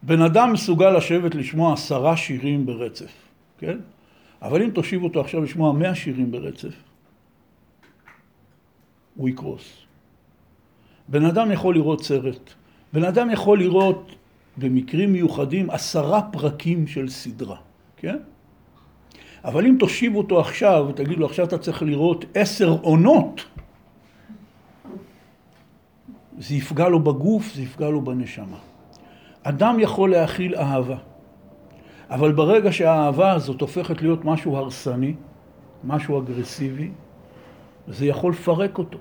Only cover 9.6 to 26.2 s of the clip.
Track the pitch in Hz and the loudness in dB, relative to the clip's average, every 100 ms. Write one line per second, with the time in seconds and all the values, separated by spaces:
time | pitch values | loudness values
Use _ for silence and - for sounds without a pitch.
9.6 | - - _ _ _ _ _ _ _ _ | -16 -20 _ _ _ _ _ _ _ _
10.6 | _ _ _ _ - 143 156 170 226 180 | _ _ _ _ -4 2 2 2 0 0
11.6 | 185 175 151 151 - 139 127 123 - - | 2 2 2 -2 -2 -2 -2 -8 -14 -20
12.6 | _ _ _ 151 170 185 240 214 202 202 | _ _ _ -2 0 2 0 0 4 4
13.6 | 180 180 190 185 - - _ _ _ - | 4 4 2 0 -4 -20 _ _ _ -6
14.6 | 131 127 127 156 202 185 170 - 135 170 | -2 -2 -2 -2 2 2 2 0 -2 -2
15.6 | 180 - - 170 147 208 208 151 147 147 | -2 -4 -4 -2 0 0 0 -4 -4 -4
16.6 | 165 175 151 - 131 131 - 110 113 95 | -2 -2 -2 -4 -8 -8 -14 -12 -12 -12
17.6 | - _ _ _ 165 262 - _ _ _ | -18 _ _ _ -8 -8 -12 _ _ _
18.6 | _ _ _ _ _ - - - - 127 | _ _ _ _ _ -20 -20 -14 -6 0
19.6 | 226 254 196 - 240 208 202 180 156 - | 4 4 4 2 0 0 2 2 2 2
20.6 | 208 175 143 139 143 170 151 - 175 175 | 4 4 2 -4 -4 -2 -2 0 -2 -2
21.6 | 165 160 156 143 165 165 - 196 202 - | -6 -4 -2 2 2 0 -4 -2 -2 2
22.6 | 190 160 - 160 185 302 - - - - | 2 2 4 6 8 6 4 -6 -16 -20
23.6 | - _ _ _ _ _ _ - - _ | -20 _ _ _ _ _ _ -20 -20 _
24.6 | _ _ - 190 - - _ _ _ _ | _ _ -18 -18 -18 -20 _ _ _ _
25.6 | _ _ _ _ - - | _ _ _ _ -20 -20